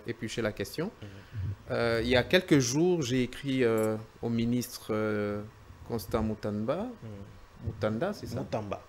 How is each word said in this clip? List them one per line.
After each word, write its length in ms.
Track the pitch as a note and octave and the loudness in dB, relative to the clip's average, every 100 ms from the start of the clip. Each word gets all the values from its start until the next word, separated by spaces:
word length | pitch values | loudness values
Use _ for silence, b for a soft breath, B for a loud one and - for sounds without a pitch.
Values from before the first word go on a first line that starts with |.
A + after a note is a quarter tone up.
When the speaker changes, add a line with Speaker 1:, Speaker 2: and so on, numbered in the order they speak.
| A#2 | -6
Speaker 1:
éplucher 340 | A2+ A2 - | -6 -6 -2
la 120 | G#2+ | -2
question. 340 | G#2 G2+ - F3+ - | -2 -6 -4 -6 -6
Speaker 2:
Mhm. 60 | G2+ G2 B A2+ F#2 G2 - | -16 -16 B -6 -6 -6 -4
Speaker 1:
Euh, 280 | A#2+ A#2 A#2 | 0 2 2
il 40 | A#2 | 4
y 80 | B2 | 4
a 60 | |
quelques 380 | A#2+ F#3 F#3 D3+ | 6 4 6 4
jours, 420 | A#2+ C#3 F3+ F3 | 6 4 4 4
j'ai 220 | B2 B2+ | 2 2
écrit, 400 | A#2+ - C#3 C3 | 0 -2 -2 2
euh, 320 | A#2 A2+ A2 A2 A2+ - | 4 4 2 0 -6 -6
au 60 | A#2 | -2
ministre, 580 | A#2 A#2 B2 A#2 - - | 0 2 0 -2 -8 -4
euh, 520 | G#2+ G#2+ G#2+ G#2 G#2 G#2+ - - - - | 0 0 0 0 -4 -8 -16 -20 -16 -6
Constant 340 | A#2 - A2+ | -6 -2 0
Mutamba. 540 | A2 G#2+ G#2+ G#2 A2 D#3+ A#3+ A#3 | 0 -2 -2 -2 0 -2 -2 -8
Speaker 2:
Mhm. 640 | A#2 G2+ G2+ G2 - - - | -12 -12 -14 -18 -20 -10 -8
Speaker 1:
Mutanda, 460 | - G#2+ A2 E3+ | -2 0 0 -2
c'est 140 | G#3 - | -4 -6
ça ? 100 | A2+ | -6
Speaker 2:
Mutamba. 420 | - B2 G#2 F#2 | -4 -4 -4 -8